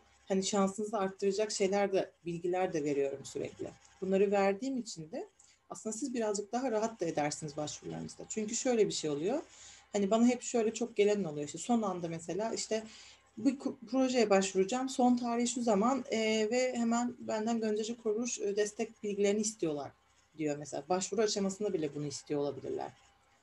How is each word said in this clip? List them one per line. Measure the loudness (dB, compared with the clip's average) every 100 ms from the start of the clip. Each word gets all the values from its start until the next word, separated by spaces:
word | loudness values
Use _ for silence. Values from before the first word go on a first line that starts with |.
| _ _ -2
hani | 0
şansınızı | 2 2 2 0 -4 -2
arttıracak | -2 0 0 0 0
şeyler | 0 2 2 2
de, | 2 0 _ -8
bilgiler | -4 -2 0 0
de | 0
veriyorum | 0 2 0 -2
sürekli. | -8 -8 -8 -8 -12 -12 -20 -8
Bunları | 0 2 4
verdiğim | 4 2 2 -4 -4
için | -6 -10 -10
de | -10 -10 _ -20 _ -16
aslında | -10 -8 -6
siz | -4
birazcık | -2 -2 -2 -2
daha | -2 0
rahat | 0 -2 -2
da |
edersiniz | -2 0 -2 -2 -8 -6
başvurularınızda. | -8 -8 -10 -8 -10 -12 -8
Çünkü | -6 -4
şöyle | -2 2 4 2
bir |
şey | 2 -2
oluyor. | 0 0 -2 -4 -18 -20 -20 -4
Hani | 0 2
bana | 6 6
hep | 4
şöyle | 0 0 2
çok | 0 -4 2
gelen | 4 4
oluyor. | 0 -4 -6
İşte | -6
son | 0 2
anda | 2 -2 -4
mesela | -6 -6 -4 -2
işte | -4 -2 -4 -4 -18 -20 -20 _ -2
"Bir | 0 0
ku-, | -4 -6 -2
projeye | 2 4 4 6
başvuracağım. | 6 4 0 0 0 -2
Son | 2 4 4
tarih | 2 0 0
şu | 0
zaman, | 2 4 4 2 0
e, | 0 2 2 2
ve | 2 0 0
hemen | 2 2 0 -4
benden | -4 -2 0 0
gönüllü | 0 0 -2 -2
kuruluş, | -2 0 -2 -4
e, | -2 0
destek | -2 -2 -6 -6
bilgilerini | -4 2 2 2
istiyorlar." | 0 -2 -2 -2 -6 -14 _ _ _ -4
diyor | -2 -2
mesela. | -6 -8 -2
Başvuru | -2 0 0
aşamasında | 2 2 0 -2 -2
bile | -2 -2
bunu | -4 -6
istiyor | -6 -4 -2
olabilirler. | -2 -4 -6 -6 -6 -10 _ _ _ _